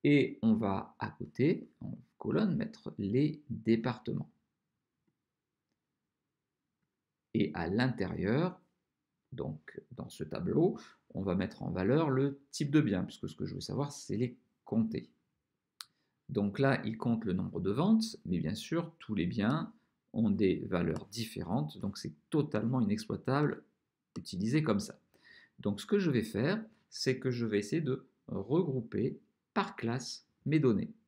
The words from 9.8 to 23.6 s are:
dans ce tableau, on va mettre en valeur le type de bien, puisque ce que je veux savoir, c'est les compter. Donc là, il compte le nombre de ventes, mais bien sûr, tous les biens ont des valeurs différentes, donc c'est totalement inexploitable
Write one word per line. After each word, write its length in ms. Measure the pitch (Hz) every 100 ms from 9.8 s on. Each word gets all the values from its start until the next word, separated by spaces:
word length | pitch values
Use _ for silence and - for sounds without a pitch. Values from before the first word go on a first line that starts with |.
| -
dans 160 | 120 -
ce 160 | -
tableau, 540 | - - 87 147 180 - - - _
on 80 | -
va 120 | 95
mettre 280 | 92 92 -
en 80 | 90
valeur 400 | 90 95 143 160
le 300 | 131 139 139 _
type 200 | - 143
de 100 | 151
bien, 240 | 123 95
puisque 240 | - - 95
ce 80 | -
que 80 |
je 100 | 95
veux 60 | 92
savoir, 320 | - 101 139
c'est 240 | - - 101
les 200 | 123 - _ _
compter. 460 | - 107 113 113 - _ _ _ _ _ _ _ - _ _ _ -
Donc 300 | - 101 98
là, 220 | 135 135
il 120 | 110 110
compte 260 | 123 113
le 80 | 110
nombre 280 | 92 92 -
de 100 | 92
ventes, 460 | 110 185 226 220 -
mais 140 | - 90
bien 160 | 78
sûr, 380 | - - 165 156 -
tous 160 | -
les 120 | 101 87
biens 460 | 117 104 151 - - _ _ _
ont 180 | 110 110
des 300 | 92 98 - -
valeurs 400 | 90 87 76 -
différentes, 720 | 117 110 - 87 113 151 -
donc 200 | 98 -
c'est 160 | - - _
totalement 500 | 156 151 110 113 131
inexploitable 840 | 104 107 - - - 135 147 -